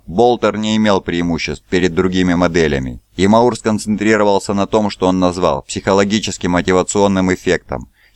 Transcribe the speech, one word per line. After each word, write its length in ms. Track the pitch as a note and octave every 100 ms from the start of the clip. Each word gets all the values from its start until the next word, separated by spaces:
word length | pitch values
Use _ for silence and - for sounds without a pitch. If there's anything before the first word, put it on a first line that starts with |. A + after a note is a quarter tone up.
| -
Болтер 500 | F2+ A#2+ A#2 G#2+ G2+
не 200 | G#2+ G#2+
имел 240 | G#2+ F#2+
преимуществ 640 | - E2+ F2 D#2+ - C#2+ -
перед 240 | F2+ F2
другими 400 | E2+ F#2 F#2 F2+
моделями, 640 | E2+ F2 E2+ D#2 C#2 B1+ A#1+ _ -
и 100 | G2
Маур 280 | A2+ B2 B2+
сконцентрировался 960 | A2+ G#2 G#2+ G#2 G#2+ G#2+ G#2 G2 -
на 140 | G2+ F#2+
том, 240 | A2 G#2
что 160 | - F#2
он 140 | F#2
назвал 420 | F2+ F2+ E2+ C2+
психологическим 880 | - G2 - G2 G2+ G#2+ G2+ - F2+
мотивационным 840 | F2 F2+ F#2 F2 G#2 G2+ F#2+ F#2
эффектом. 560 | F#2 F#2 E2 - B1+ - _ _